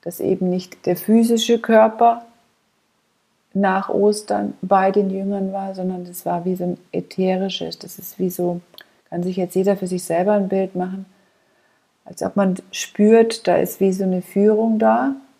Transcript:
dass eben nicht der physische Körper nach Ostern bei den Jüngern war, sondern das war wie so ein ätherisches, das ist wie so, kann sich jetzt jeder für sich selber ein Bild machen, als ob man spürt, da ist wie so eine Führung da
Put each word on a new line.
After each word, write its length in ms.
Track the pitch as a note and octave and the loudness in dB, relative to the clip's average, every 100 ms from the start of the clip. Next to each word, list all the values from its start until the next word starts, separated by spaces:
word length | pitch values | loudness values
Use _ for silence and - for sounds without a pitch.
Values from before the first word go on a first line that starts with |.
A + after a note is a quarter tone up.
dass 180 | E3+ - | -12 -6
eben 280 | F#3+ F#3+ F#3 | -2 0 -2
nicht 380 | F3+ - - - | -2 -6 -8 -4
der 100 | F3+ | -4
physische 640 | - A3+ A#3 A#3 A3+ A#3 | 2 4 4 2 2 0
Körper 680 | A3+ A3+ A3 A3 A#3 A#3 - _ _ _ _ _ _ _ _ _ _ _ _ | 4 4 4 4 2 2 -8 _ _ _ _ _ _ _ _ _ _ _ _
nach 360 | F#3+ G3 F#3+ G3+ | -2 0 0 -2
Ostern 640 | - G#3 G#3 - G#3 G#3 - | 2 2 0 -4 -4 -4 -8
bei 280 | F#3+ G3 G3 | 0 2 4
den 200 | G3 G3 | 2 0
Jüngern 420 | F#3+ G3 G3+ F#3+ | -4 -4 -4 -4
war, 220 | G3 G3 | -6 -8
sondern 300 | F#3+ F#3 F3+ | -6 -6 -6
das 200 | F3+ F3 | -10 -10
war 200 | E3+ F3 | -6 -4
wie 100 | E3+ | -2
so 100 | F3+ | -2
ein 140 | F3+ F3+ _ | -4 -6 _
ätherisches, 840 | - - - F#3 F#3 F#3+ F#3 E3 F3 | -8 -6 -4 -2 0 -4 -6 -10 -12
das 200 | F3+ - | -16 -16
ist 200 | F3+ - | -18 -6
wie 120 | F#3 | -4
so, 300 | F3+ F3 F3 _ - - _ _ | -2 -4 -4 _ -20 -20 _ _
kann 140 | F3 | -6
sich 140 | F3+ F#3 | -4 -4
jetzt 200 | F3+ F#3 | -2 0
jeder 200 | F#3+ G3 | 0 0
für 120 | F3+ | -2
sich 160 | F3+ | -6
selber 280 | - E3 F#3 | -2 0 2
ein 160 | G#3 F#3+ | 2 0
Bild 280 | G3 F#3+ F#3 | -2 -2 -4
machen, 300 | F#3 F#3+ F#3+ _ _ _ _ _ _ _ _ _ | -6 -8 -14 _ _ _ _ _ _ _ _ _
als 180 | - - | -20 -8
ob 140 | - - | -4 0
man 200 | G3 F#3 - | 0 0 -8
spürt, 760 | - - - G#3 A3+ A3+ - - | -12 -10 2 6 6 6 2 0
da 80 | F3 | 2
ist 240 | F3+ - | 0 0
wie 120 | G3 | 0
so 120 | F#3+ | 0
eine 180 | F#3+ F#3 | -2 -2
Führung 560 | F3+ G3 G#3 G#3+ A3+ G#3+ | -2 2 4 4 2 2
da 380 | A3 A3+ C4+ C4+ - | 2 2 0 -4 -12